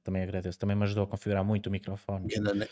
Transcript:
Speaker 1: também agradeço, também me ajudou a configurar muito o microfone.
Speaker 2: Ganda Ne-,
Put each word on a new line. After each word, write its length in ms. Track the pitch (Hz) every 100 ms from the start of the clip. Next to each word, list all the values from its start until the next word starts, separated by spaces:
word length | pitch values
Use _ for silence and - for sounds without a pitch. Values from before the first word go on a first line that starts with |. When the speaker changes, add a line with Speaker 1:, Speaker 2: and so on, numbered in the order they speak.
Speaker 1:
também 200 | - 95
agradeço, 360 | 92 95 90 87
também 160 | 101 101
me 60 |
ajudou 220 | 101 104 101
a 20 |
configurar 380 | - 104 98 98
muito 220 | 104 98
o 40 |
microfone. 600 | 98 - 98 - 98 92
Speaker 2:
Ganda 220 | 107 104
Ne-, 160 | 101 107